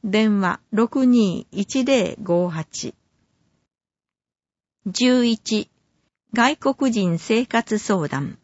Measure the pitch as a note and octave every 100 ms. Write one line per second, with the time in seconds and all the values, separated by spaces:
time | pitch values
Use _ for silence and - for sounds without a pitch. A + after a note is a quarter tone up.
0 | G#3+ G#3 A3 G#3 F#3 - _ G#3+ A3+ C#4
1 | B3+ A#3+ G#3 E3+ - E3+ G3+ C4 B3+ C4
2 | F3 - F#3+ F3 F3+ D#3+ D#3 - B2 -
3 | _ _ _ _ _ _ _ _ _ _
4 | _ _ _ _ _ _ _ _ - F3+
5 | B3 B3+ A#3+ A3+ - G#3+ - _ _ _
6 | _ _ _ A3 A#3+ D#4 - C4+ C4+ A#3
7 | F#3 E3 - A3+ B3 A#3 A3+ G#3+ - G3
8 | D3+ C3+ C#3+ -